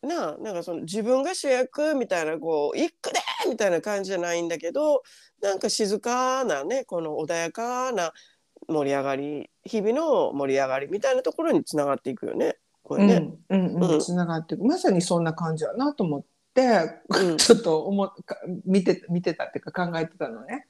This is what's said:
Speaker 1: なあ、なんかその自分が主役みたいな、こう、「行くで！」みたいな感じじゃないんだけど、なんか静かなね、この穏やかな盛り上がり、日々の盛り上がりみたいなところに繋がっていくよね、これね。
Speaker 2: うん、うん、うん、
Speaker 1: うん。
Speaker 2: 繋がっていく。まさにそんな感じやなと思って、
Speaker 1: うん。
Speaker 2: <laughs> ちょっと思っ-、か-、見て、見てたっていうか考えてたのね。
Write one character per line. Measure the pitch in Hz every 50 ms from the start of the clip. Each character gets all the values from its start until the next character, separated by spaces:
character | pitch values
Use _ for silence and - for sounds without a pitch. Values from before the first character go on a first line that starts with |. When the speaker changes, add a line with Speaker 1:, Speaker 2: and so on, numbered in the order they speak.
| -
Speaker 1:
な | 262 339 339 233 160 147
あ、 | -
な | - 220 196
ん |
か | 170 165
そ | 180 175
の | 156 -
自 | 160 170 214 214
分 | 226 254 262 277
が | 330 370
主 | - - 294
役 | 262 247 254 254 - - 294 311 311
み | 277 240
た | 196 190 175 160
い |
な、 | 156 160 165
こ | 160 165 160 151 147 147 -
う、 | -
「行 | 285 330 _ _
く | - - 262
で！」 | - - - - - - 392
み | 262
た | 220 220 196
い |
な | 175 160
感 | 151 214 208 202 196
じ | 185
じ | 196
ゃ | 180
な | 170 175 170
い | 170 170
ん | 170
だ | 170 160
け | 147 165 -
ど、 | 277 302 302 294 254 - - - - - _ _ _ -
な | 196 196
ん | 185
か | - 220
静 | 202 - 220 196 202 208
か | - 240 240 247 254 254 262 262 262
な | 226 160 139 139
ね、 | 165 233 269 247
こ | _ 190 175
の | 165 156 151
穏 | 123 160 156 175
や | 170 165 165
か | 160 - 233 240 247 247 254 262 247
な | 202 175 160 - - - _ _ _ _ _ _ - - -
盛 | 160 156 143 139
り | 139
上 | 139 139
が | 139 135
り、 | 135 143 143 151 147 - - _ _ _
日 | 190 - 220 190
々 | 208 233
の | 285 330 320 269 196 156 - -
盛 | 139 139 135 135
り | 135
上 | 139 131
が | 131 135
り | 139 139
み | 165 214
た | - 269 262
い |
な | 254 -
と | - 302
こ | - 330
ろ | 330 269
に | 160 135
繋 | - - 151 143
が | 143 135
っ | 123
て | _ 123
い | 131
く | - -
よ | 113 -
ね、 | 127 - - - _ _ _ _ _ _
こ | - 147
れ | 147 202
ね。 | 202 190 180 156 147 - - - _
Speaker 2:
う | 185
ん、 | 196
う | 180 180
ん、 | -
う | 175 180
ん、 | 165 156
Speaker 1:
う |
ん。 | 151
Speaker 2:
繋 | 156 - 175 180 175
が | 165 165
っ | 160 165
て | _ 160
い | 175
く。 | 180
ま | 240 320 370
さ | - 349
に | 202 175 180
そ | - 180 170
ん | 165
な | 165 160
感 | 160 180 165 160
じ | 156 156
や | - -
な | 226 262 294 285
と | - 214
思 | 165 147 139
っ | - _ _ _ _ _ _
て、 | 254 262 254 226 190 160 156 - - _ -
Speaker 1:
う | 202 185 196 180 165
ん。 |
Speaker 2:
<laughs> | 156
ち | - - 233
ょ |
っ | 233
と | - 180 160 156 143
思 | 160 202 196 196
っ-、 | 190 - - -
か-、 | - - - - 160 180 180 -
見 | - 185 196 180
て、 | - 185 - - -
見 | 170 180 180
て | 185 160
た | - -
っ | - -
て | -
い | -
う | -
か | - 180 180
考 | 175 170 165
え | 165
て | 165 -
た | - 160 139
の | 113 110 120
ね。 | 147 214 294 285 _